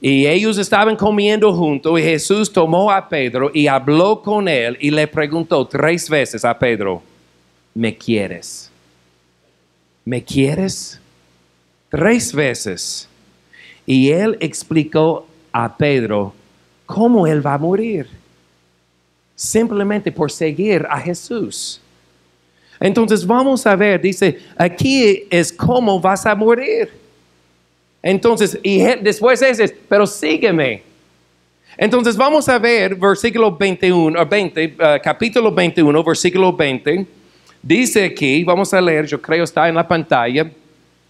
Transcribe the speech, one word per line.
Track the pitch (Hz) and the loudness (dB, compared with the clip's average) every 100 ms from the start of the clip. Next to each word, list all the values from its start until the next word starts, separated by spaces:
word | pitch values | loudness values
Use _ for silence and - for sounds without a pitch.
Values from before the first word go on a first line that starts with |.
y | 131 135 143 | 0 2 2
ellos | 175 220 202 | 2 0 -2
estaban | 190 202 220 | 0 2 2
comiendo | 214 208 208 208 214 208 | 2 0 0 0 2 2
juntos | 170 156 139 160 165 | 2 -2 -2 0 0
y | |
Jesús | 156 156 - 202 208 | 0 -2 0 0 0
tomó | 185 160 175 208 | 0 2 2 2
a | 196 - | 0 -2
Pedro | 160 127 127 143 | -4 -4 -2 -2
y | 151 147 | 0 2
habló | 135 131 156 190 214 | 2 2 2 2 0
con | 208 214 190 | -2 -2 0
él | 135 117 127 | 0 -2 -4
y | 147 | -2
le | 151 151 | 0 -2
preguntó | 156 151 160 160 170 127 | -2 -4 -4 -2 -2 -2
tres | 143 147 170 - | -2 -2 -2 -2
veces | 151 123 110 | -2 -2 -2
a | 117 113 | -4 -2
Pedro, | 123 110 98 87 - _ _ _ _ _ _ | -2 -2 -4 -6 -10 _ _ _ _ _ _
"¿Me | 113 113 - | -6 -6 -6
quieres? | - 110 92 85 - - - _ _ _ _ _ _ _ _ _ _ _ _ _ | -4 -4 -4 -10 -16 -18 -20 _ _ _ _ _ _ _ _ _ _ _ _ _
¿Me | - 123 | -8 -8
quieres?" | - 139 135 156 190 - - - _ _ _ _ _ _ _ _ - | -4 0 0 0 -4 -6 -14 -18 _ _ _ _ _ _ _ _ -8
Tres | 143 196 240 - | 0 2 2 0
veces. | 139 139 113 104 87 - - - _ _ _ _ - - - - | -2 -2 -2 -8 -8 -10 -12 -16 _ _ _ _ -20 -20 -18 0
Y | 131 135 | 2 4
él | 165 220 - | 2 0 -2
explicó | 156 - - 156 151 156 160 156 - _ _ | -6 -8 -2 -2 0 2 2 0 -8 _ _
a | 117 117 | -4 -4
Pedro | - 147 135 110 104 98 - _ _ _ _ | -2 0 0 0 -2 -4 -8 _ _ _ _
cómo | - 196 233 233 160 | -12 0 2 4 2
él | 151 | 0
va | 143 | -2
a | 143 | -2
morir. | 165 196 226 190 131 - _ _ _ _ _ _ _ _ _ _ _ | -2 -2 -2 -6 -8 -16 _ _ _ _ _ _ _ _ _ _ _
Simplemente | - - 214 233 202 202 208 196 | -14 -4 -2 0 -2 -2 -2 -4
por | - 147 | -4 -6
seguir | - 160 147 208 175 - | -4 -6 -2 -2 0 -2
a | 139 | -6
Jesús. | 160 175 - 233 113 - - - _ _ _ _ _ _ _ _ _ - | -6 -10 -8 -8 -8 -10 -14 -14 _ _ _ _ _ _ _ _ _ -4
Entonces | 190 196 220 214 180 | -2 0 2 0 0
vamos | 240 269 254 220 | 0 2 0 2
a | |
ver, | 196 208 180 | 2 2 0
dice, | 190 185 190 - - - | -2 0 0 -2 -10 -2
aquí | 175 180 262 269 220 190 - | -2 0 0 2 4 2 0
es | 175 156 | 0 0
cómo | - - 247 226 185 | -2 0 0 2 0
vas | 190 196 220 | 0 0 0
a | |
morir. | 202 220 233 277 466 440 - _ _ _ _ _ _ _ _ _ _ | 0 2 2 0 -2 -4 -8 _ _ _ _ _ _ _ _ _ _
Entonces, | 175 190 233 208 202 - | -2 0 2 2 0 -2
y | 202 190 | -2 2
él, | 196 247 | 2 2
después | 202 - 233 240 | -2 0 2 4
dice, | 262 226 208 - - | 2 2 -2 -2 -2
"Pero | 202 190 | 2 2
sígueme." | - 311 311 233 165 135 101 - _ _ _ _ _ _ _ _ - | -2 -4 0 0 0 -2 -4 -14 _ _ _ _ _ _ _ _ -2
Entonces | 208 247 233 | 0 2 0
vamos | 208 269 302 269 | 2 2 2 2
a | 240 | 0
ver | 233 226 190 | 2 0 0
versículo | 190 196 196 233 233 214 160 | 0 0 2 0 2 0 2
veintiuno, | 196 180 185 175 160 170 | -2 0 0 2 2 0
o | 156 | 0
veinte, | 208 185 160 160 139 | 0 -2 -4 -6 0
eh, | 160 143 | 2 2
capítulo | 160 151 226 240 220 | 0 -2 -2 0 0
veintiuno, | 170 175 175 147 151 | 0 0 2 4 4
versículo | 160 - 180 185 185 | 2 0 0 2 0
veinte. | 180 143 127 147 175 190 _ _ _ _ _ | 2 -2 -2 -2 -4 -4 _ _ _ _ _
Dice | 131 190 254 214 | 0 2 2 0
aquí, | 185 - 139 143 | 0 -2 0 0
vamos | 175 180 190 | 2 0 2
a | 190 | 0
leer, | 180 156 151 | 2 0 -2
yo | 143 | -6
creo | - 165 | -2 -2
está | 165 - 170 | 0 0 0
en | 165 | 0
la | 165 | 0
pantalla. | 170 151 135 120 135 160 - _ _ _ _ _ | -2 0 0 0 -2 -4 -6 _ _ _ _ _